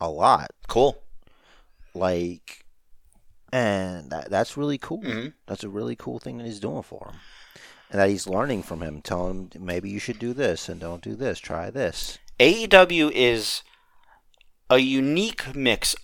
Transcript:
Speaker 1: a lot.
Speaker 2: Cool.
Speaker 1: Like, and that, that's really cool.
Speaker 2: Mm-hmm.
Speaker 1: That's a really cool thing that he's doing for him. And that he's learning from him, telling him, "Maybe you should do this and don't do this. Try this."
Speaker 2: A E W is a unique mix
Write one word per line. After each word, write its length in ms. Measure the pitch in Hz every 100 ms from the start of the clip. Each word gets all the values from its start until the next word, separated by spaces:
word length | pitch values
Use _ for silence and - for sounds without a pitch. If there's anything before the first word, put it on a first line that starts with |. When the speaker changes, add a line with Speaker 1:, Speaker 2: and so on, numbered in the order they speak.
Speaker 1:
a 80 | 85
lot. 440 | 78 107 120 - - -
Speaker 2:
Cool. 360 | 117 139 - - - - _ _ - _ _ -
Speaker 1:
Like, 720 | 90 92 90 87 85 - - - - _ - _ _ - - -
and 580 | 127 113 98 95 90 71
that, 200 | 78 -
that's 260 | 98 117 -
really 220 | 147 143
cool. 240 | - 180
Speaker 2:
Mm-hmm. 260 | 196 110 131 - -
Speaker 1:
That's 180 | 98
a 40 | 104
really 280 | 101 120 117
cool 220 | - 120
thing 200 | 135 123
that 80 | 117
he's 140 | 104
doing 220 | 101 147
for 280 | - 110 -
him. 80 | - - - - - - - -
And 100 | 101
that 80 | 98
he's 180 | 98 95
learning 360 | 95 139 113
from 200 | - 82
him, 200 | 80 76
telling 480 | - 90 90 92 92
him, 120 | - 90
"Maybe 240 | 87 98
you 80 | 104
should 200 | - 110
do 140 | 117
this 360 | 123 131 82 -
and 120 | 87
don't 220 | 85 85
do 120 | -
this. 240 | 107 131 87
Try 320 | - 82 90
this." 480 | 123 113 - - - - -
Speaker 2:
A 100 | 127
E 160 | 214 220
W 440 | 196 185 170 151
is 500 | - 123 117 104 - - _ _ _ _ _ _ _ _ _ -
a 80 | 127
unique 760 | 131 135 135 160 220 - -
mix 400 | 143 131 107 - -